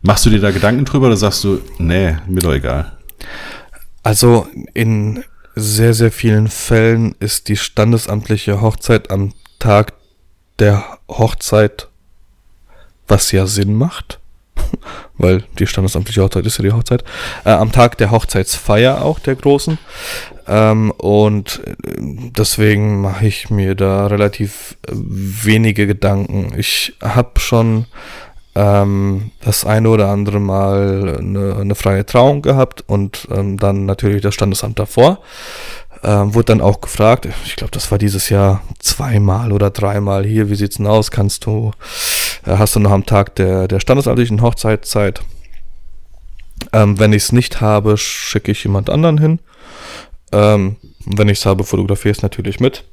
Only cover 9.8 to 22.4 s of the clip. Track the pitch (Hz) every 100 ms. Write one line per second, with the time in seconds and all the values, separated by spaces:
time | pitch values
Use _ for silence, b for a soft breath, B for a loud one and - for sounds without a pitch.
9.8 | 107 - _ _ _ _ _ - 104 101
10.8 | - - - - 113 - - 104 104 -
11.8 | - _ _ _ _ _ _ _ b b
12.8 | b b - 98 - 98 95 101 98 107
13.8 | 160 - - - - - _ - - -
14.8 | - - - - 90 95 - - 95 -
15.8 | 95 - 101 107 95 95 107 - 101 113
16.8 | - 123 B B B B - 98 110 117
17.8 | 120 - 101 113 - 98 92 - - 104
18.8 | 123 139 147 156 - 131 139 143 165 160
19.8 | B B B B B B - 107 110 110
20.8 | 107 - 95 104 107 104 98 - - -
21.8 | - - 65 104 120 120